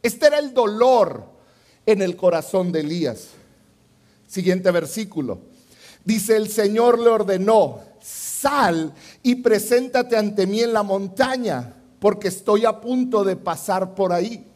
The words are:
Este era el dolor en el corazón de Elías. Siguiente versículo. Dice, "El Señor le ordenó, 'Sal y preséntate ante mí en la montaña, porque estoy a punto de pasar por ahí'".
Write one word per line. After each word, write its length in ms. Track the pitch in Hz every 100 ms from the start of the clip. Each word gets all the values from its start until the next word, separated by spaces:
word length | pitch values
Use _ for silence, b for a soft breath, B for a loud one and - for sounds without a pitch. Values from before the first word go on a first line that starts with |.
Este 260 | 240 - 302
era 120 | 294
el 140 | 294
dolor 720 | 254 220 214 247 254 175 120 101 _ b b b b -
en 160 | 208
el 120 | 190
corazón 560 | 175 185 165 147 190 180
de 100 | 170
Elías. 480 | 151 170 147 110 - - _ _ _ _ _ _ b b b
Siguiente 420 | 190 185 185 185
versículo. 680 | 170 165 - 214 165 131 98 - B B B B B
Dice, 320 | - 220 - 220
"El 140 | 214
Señor 480 | 214 202 214 240 233
le 100 | 233
ordenó, 720 | 226 196 190 196 220 156 117 - _
'Sal 920 | - - - - 277 285 214 165 160 - B B
y 140 | 247 247
preséntate 800 | 240 214 208 240 247 247 247
ante 320 | 226 208 208 190
mí 140 | 208
en 140 | 233
la 80 | 226
montaña, 920 | 202 196 196 185 240 262 233 135 120 - _ _
porque 300 | 202 202 190
estoy 380 | - - 208 226
a 120 | 214
punto 460 | 233 254 254 226
de 120 | 190 185
pasar 580 | - 160 - 190 185
por 180 | 185 190
ahí'". 340 | 175 196 233 -